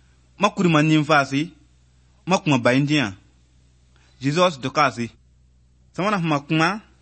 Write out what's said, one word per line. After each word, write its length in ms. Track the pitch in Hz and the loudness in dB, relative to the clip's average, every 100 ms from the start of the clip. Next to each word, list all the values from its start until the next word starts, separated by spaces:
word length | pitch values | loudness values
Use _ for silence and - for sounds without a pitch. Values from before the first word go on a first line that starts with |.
| _ _ _ _ | _ _ _ _
ma 100 | 208 | -4
kuri 200 | 202 180 | 0 0
ma 120 | 151 | 2
nin 220 | 156 156 | 2 2
fa 220 | 147 151 135 | 2 0 0
si, 280 | 139 170 - _ _ _ _ _ _ - | -4 -6 -12 _ _ _ _ _ _ -4
ma 120 | 190 | -2
kuma 200 | - 135 | 0 2
ba 140 | 120 | 2
yin 120 | 127 143 | 2 0
di 100 | 151 | -2
ya. 160 | 113 95 _ _ _ _ _ _ _ _ _ _ | -4 -8 _ _ _ _ _ _ _ _ _ _
Jesus 360 | 127 151 180 139 | -4 0 0 0
do 120 | 127 | -6
ka 180 | 156 143 | 0 0
si. 200 | 113 117 - _ _ _ _ _ _ _ | 0 -10 -12 _ _ _ _ _ _ _
Sama 180 | - 190 | -6 -4
na 80 | 202 | -2
fuma 200 | 165 147 | -2 -2
kuma, 420 | 143 160 160 208 - _ | -2 0 0 -2 -12 _